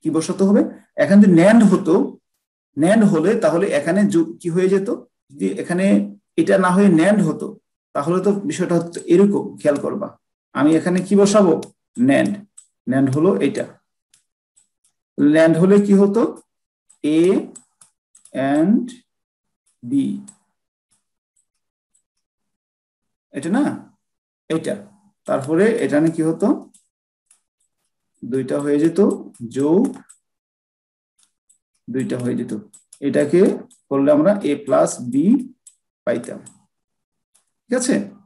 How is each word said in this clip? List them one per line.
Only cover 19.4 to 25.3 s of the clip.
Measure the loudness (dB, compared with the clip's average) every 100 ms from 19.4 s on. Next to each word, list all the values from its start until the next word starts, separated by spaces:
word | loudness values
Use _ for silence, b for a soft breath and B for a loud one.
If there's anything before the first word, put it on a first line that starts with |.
| _ _ _ _ -6
B, | -4 -4 -8 -14 _ _ _ _ _ _ _ _ _ _ _ _ _ _ _ _ _ _ _ _ _ _ _ _ _ _ _ _ _ _
এটা | -12 -4
না, | -2 -2 -6 -16 _ _ _ _ _ _
এটা। | -8 -6 -10 -14 _ _ _
তারপরে | -8